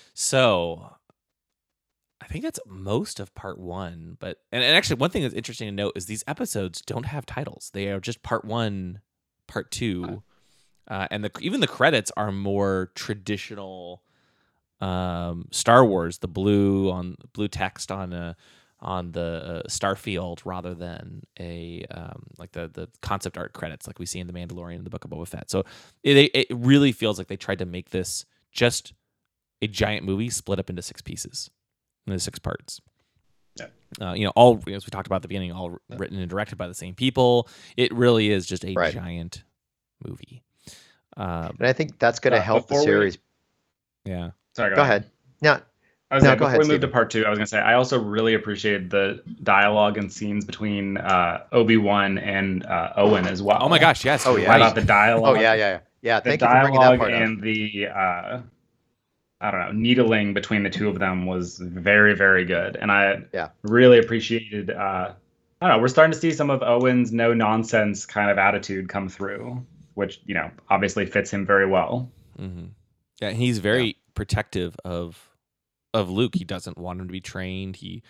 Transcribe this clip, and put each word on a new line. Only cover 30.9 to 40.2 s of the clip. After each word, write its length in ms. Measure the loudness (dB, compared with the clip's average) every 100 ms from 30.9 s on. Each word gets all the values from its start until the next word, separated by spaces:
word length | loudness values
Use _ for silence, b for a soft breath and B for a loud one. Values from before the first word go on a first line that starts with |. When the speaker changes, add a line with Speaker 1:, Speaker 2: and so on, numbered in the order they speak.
| -16
Speaker 1:
pieces, 500 | -14 -14 -14 -14 -16 _ _ _ _ _ -10
into 120 | -8
six 180 | -8 -10
parts. 420 | -8 -8 -12 -20 _ _ _ _ _ _ _ -18
Speaker 2:
Yeah. 80 | -18 _ _ -12
Speaker 1:
Uh, 120 | -8
you 120 | -4 0
know, 60 | 6
all, 260 | 6 6 -2
as 160 | -12
we 60 | -10
talked 160 | -10 -4
about 100 | -4
at 60 |
the 60 | -4
beginning, 240 | -8 -8
all 260 | -8 -10 -12 -14
Speaker 2:
Yeah. 80 | -10
Speaker 1:
written 200 | -8 -6
and 100 | -6
directed 280 | -4 -6 -8
by 100 | -12
the 60 |
same 200 | -12 -14
people. 540 | -4 0 2 4 4 B B B -2
It 140 | 0
really 360 | 4 4 6 4
is 140 | 0 -2
just 180 | -8 -4
a 80 |
Speaker 3:
Right. 180 | -2 -2
Speaker 1:
giant 500 | -2 -8 -10 -12 -16 _ _ _ _ _ -18 -16
movie. 360 | -16